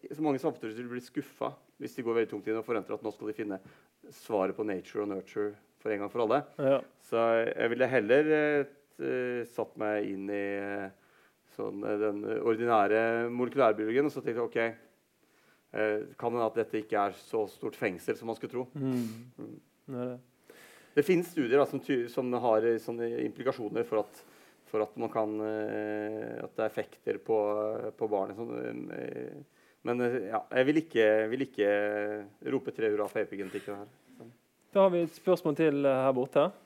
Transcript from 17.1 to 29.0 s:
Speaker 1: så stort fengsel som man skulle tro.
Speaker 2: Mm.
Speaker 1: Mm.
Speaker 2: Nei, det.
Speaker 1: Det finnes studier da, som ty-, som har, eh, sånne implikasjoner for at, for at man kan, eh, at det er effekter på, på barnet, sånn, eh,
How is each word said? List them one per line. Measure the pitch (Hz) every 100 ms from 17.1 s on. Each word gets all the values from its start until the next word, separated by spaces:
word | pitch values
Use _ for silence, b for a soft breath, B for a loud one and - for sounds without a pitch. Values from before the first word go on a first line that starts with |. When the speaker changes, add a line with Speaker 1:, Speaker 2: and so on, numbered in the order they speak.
| 92
Speaker 1:
så | - 113 101
stort | - 113 -
fengsel | 117 90 - 110
som | 113
man | 110
skulle | 110
tro. | 107 123
Speaker 2:
Mm. | 147 131 127 117 110 123 -
Speaker 1:
Mm. | 107 - _ _ -
Speaker 2:
Nei, | 127 123
det. | 123 _ _ B B B B B -
Speaker 1:
Det | 143
finnes | 180 170
studier | 165 123 135
da, | 135
som | 139
ty-, | - 131 120
som | - 123
har, | 123 120 110 117
eh, | 113
sånne | 113 117 117 120
implikasjoner | 127 - 127 - 107 117 117
for | 107
at, | 101 - - b b b _
for | 110
at | 107 -
man | 113
kan, | 113 107 107
eh, | 107 107 107 110 107 107 107 107 113 117
at | -
det | -
er | 110
effekter | - - - - 104
på, | - 110 104 104 107 110 113 -
på | 110
barnet, | 104 95 98
sånn, | 117 120 - 117 -
eh, | 50